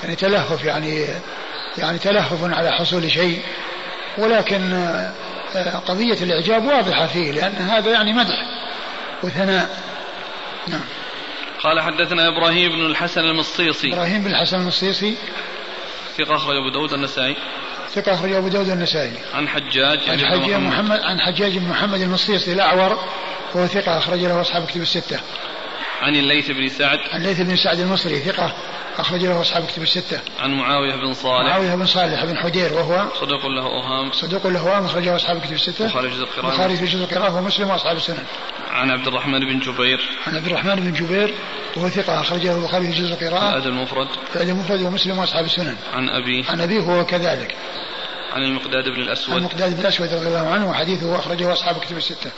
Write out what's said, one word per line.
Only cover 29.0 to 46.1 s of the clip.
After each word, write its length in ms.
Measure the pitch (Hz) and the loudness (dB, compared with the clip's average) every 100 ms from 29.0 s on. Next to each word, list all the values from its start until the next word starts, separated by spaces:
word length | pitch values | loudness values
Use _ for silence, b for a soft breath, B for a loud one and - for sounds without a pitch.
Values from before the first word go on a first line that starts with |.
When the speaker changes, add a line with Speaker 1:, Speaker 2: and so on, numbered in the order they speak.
| 165 180 180 | -2 0 2
Speaker 1:
له 160 | 175 | 2
أصحاب 240 | 165 175 160 | 2 0 -2
كتب 180 | - | -2
الستة. 360 | 160 180 180 151 - - | 0 0 -2 -6 -6 -4
Speaker 2:
عن 140 | 131 | -2
معاوية 420 | 139 127 143 139 131 | 0 2 2 2 0
بن 180 | 131 | -2
صالح. 360 | 127 131 123 131 | -2 2 2 4
Speaker 1:
معاوية 260 | 190 185 180 | 4 2 2
بن 100 | 180 | 2
صالح 400 | 185 170 151 165 | 4 2 2 -2
بن 120 | 165 | -2
حدير، 360 | 170 175 170 | 0 2 2
وهو 340 | 156 156 180 208 - | 2 2 2 0 -2
Speaker 2:
صدوق 240 | 143 143 139 | -2 -2 -2
له 200 | 131 131 | -2 -2
أوهام. 460 | 123 127 131 135 | -4 -2 -2 0
Speaker 1:
صدوق 360 | 131 160 190 185 | -2 -2 0 0
له 120 | 180 | 2
أوهام، 260 | 165 202 185 | 2 2 2
أخرج 180 | 165 | 0
له 120 | 175 175 | 2 2
أصحاب 260 | - 170 | 2 -2
كتب 120 | 139 | -2
الستة. 320 | 151 - 175 220 | -2 -2 0 0
Speaker 2:
البخاري 240 | 135 127 | 0 -2
في 60 | 127 | -2
جزء 80 | |
القراءة. 260 | 127 - 131 | -4 -2 -2
Speaker 1:
البخاري 240 | 135 185 180 | 2 2 2
في 100 | 175 | 0
جزء 180 | 185 | 0
القراءة 320 | 180 170 202 175 | 0 2 2 2
ومسلم 340 | 190 196 202 | 0 0 2
وأصحاب 280 | 180 156 165 | 0 0 0
السنن. 260 | 165 151 - - - - - | -2 -4 -6 -10 -10 -10 -4
Speaker 2:
عن 220 | - 131 | 0 2
عبد 160 | 127 135 | 2 0
الرحمن 320 | 127 127 135 | 0 0 0
بن 200 | 135 131 | 2 0
جبير. 500 | 131 123 123 131 - - - | -2 2 2 2 0 -4 -4
Speaker 1:
عن 80 | 160 | -4
عبد 100 | 165 | -2
الرحمن 300 | 165 190 196 | 0 2 2
بن 180 | 180 | 0
جبير، 400 | 151 165 190 208 - - - - 160 | -2 0 2 2 -2 -8 -8 -8 -2
وهو 140 | 175 | -2
ثقة، 320 | 190 190 156 | 0 0 0
أخرج 240 | 151 175 180 | 0 0 0
له 100 | 175 | 0
البخاري 360 | 170 185 175 | 2 0 2
في 100 | 165 | 0
جزء 120 | 175 | 0
القراءة. 360 | 170 165 175 208 | -2 0 2 2
Speaker 2:
الأدب 180 | 131 131 | 2 0
المفرد. 400 | 127 127 131 135 - - 170 | -2 -2 -2 -2 -4 -6 -2
Speaker 1:
الأدب 140 | 175 | 0
المفرد 320 | 185 180 196 | 0 0 0
ومسلم 360 | 180 190 180 185 | 0 0 0 0
وأصحاب 280 | 180 156 165 | 0 0 0
السنن. 300 | 170 165 113 - | 0 -2 -4 -6
Speaker 2:
عن 160 | 127 | -2
أبيه. 360 | 127 | 0